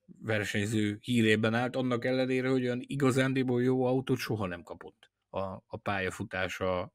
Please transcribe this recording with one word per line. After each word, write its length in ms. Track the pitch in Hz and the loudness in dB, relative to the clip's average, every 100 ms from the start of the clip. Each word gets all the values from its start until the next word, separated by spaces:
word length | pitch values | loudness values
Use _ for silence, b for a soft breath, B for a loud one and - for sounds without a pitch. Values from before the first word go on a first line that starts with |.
| _ - | _ -12
versenyző 760 | - 107 98 107 104 110 104 101 | -2 -2 0 -2 0 0 0 -2
hírében 520 | - 120 110 107 110 | 0 4 6 6 4
állt, 220 | 113 123 131 | 2 -2 -2
annak 300 | 127 123 127 | -2 0 0
ellenére, 440 | 131 131 131 131 | 0 0 0 2
hogy 140 | 131 | 2
olyan 180 | 123 123 | 2 -2
igazándiból 840 | - 139 131 131 135 131 127 123 | -4 2 4 4 2 2 2 2
jó 220 | 127 131 127 | 2 2 2
autót 320 | 131 127 123 | 0 0 -2
soha 300 | - 107 95 | -2 -4 -4
nem 160 | 87 | -6
kapott 480 | - 85 92 _ - _ - | -12 -14 -16 _ -20 _ -10
a, 100 | 95 95 95 - | -8 -6 -10 -14
a 100 | 104 | -10
pályafutása 1080 | - 98 92 - 104 92 92 - 92 90 95 | -4 -4 -4 -6 -6 -4 -4 -2 -2 -2 -4